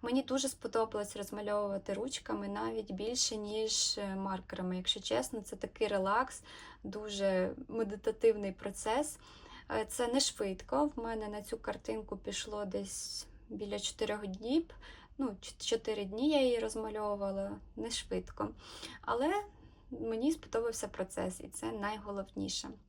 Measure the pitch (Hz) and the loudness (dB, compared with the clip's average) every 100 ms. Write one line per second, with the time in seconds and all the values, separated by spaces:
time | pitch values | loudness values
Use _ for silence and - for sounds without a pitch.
0 | 240 254 269 269 269 - 226 214 - 208 | 4 2 4 2 0 -2 0 2 2 2
1 | 202 208 196 208 208 208 208 196 190 196 | -2 -4 -6 -4 0 2 2 0 -2 -2
2 | 240 - - 220 202 202 226 226 208 190 | 0 -4 -4 -4 -2 -2 0 -2 -4 -2
3 | 214 247 - 220 208 214 220 - - - | -2 2 0 0 -2 0 2 2 2 0
4 | 202 190 196 185 - - 185 185 185 - | -2 -2 -2 -2 -4 -4 -2 -2 0 -2
5 | 190 226 254 226 196 196 220 - 214 202 | 2 2 2 -4 -6 -6 -8 0 2 4
6 | 190 214 262 - - - - - 208 202 | 4 4 2 -4 -14 -16 -16 -12 -8 -6
7 | 214 202 196 185 185 - - 226 214 202 | -4 2 4 4 2 -2 -6 -2 -2 0
8 | - 220 226 208 202 185 202 196 214 233 | 0 6 6 6 2 -2 -6 -4 2 2
9 | 294 - - - - - - 220 214 - | 2 -4 -16 -20 -18 -18 -4 -2 -2 0
10 | 240 254 - - 202 190 - 262 294 269 | 4 4 4 2 -2 -2 0 2 4 2
11 | 226 226 214 208 202 226 - 208 - 220 | -2 -2 -2 -6 -6 -6 -4 -6 -2 -4
12 | 214 196 - 196 - 208 202 196 196 - | -2 -6 -4 -4 -4 -2 -2 -2 -4 -6
13 | - - - - - 208 202 208 - - | -6 -6 -10 -16 -12 -8 -4 -2 -4 0
14 | 214 208 202 190 220 294 330 - - - | 0 0 -4 -6 2 2 2 -8 -16 -18
15 | - - 262 196 - - - 226 220 214 | -20 -4 -2 -2 -10 -8 0 0 2 -2
16 | 196 208 285 302 262 240 220 220 220 214 | -2 2 6 8 6 6 2 -2 -2 0
17 | 208 202 196 196 196 202 - - 220 - | 0 0 0 0 -2 -6 -10 -6 -4 -4
18 | - 185 - - 208 - - - - - | -2 -4 -4 -4 -4 -4 -14 -14 -12 -10
19 | - 233 285 403 415 - - - - 240 | -2 4 6 4 0 -10 -20 -20 -12 -4
20 | 220 226 269 320 - 226 233 226 208 - | 0 4 4 2 0 2 2 0 -4 -2
21 | 185 - 185 185 185 - 226 226 202 214 | -4 0 -2 -2 -10 -4 -4 0 -2 -2
22 | 202 202 196 - 196 - - - | -4 -4 -4 -4 -2 -2 -4 -10